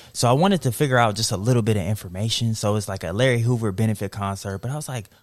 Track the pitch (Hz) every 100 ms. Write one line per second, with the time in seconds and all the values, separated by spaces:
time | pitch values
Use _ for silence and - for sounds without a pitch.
0 | - - 123 135 190 190 131 - 147 127
1 | 117 101 110 95 107 120 110 104 85 107
2 | 92 92 113 - 117 110 104 107 101 98
3 | 85 98 131 120 113 120 110 95 110 104
4 | 98 - 98 98 101 98 120 151 151 127
5 | - _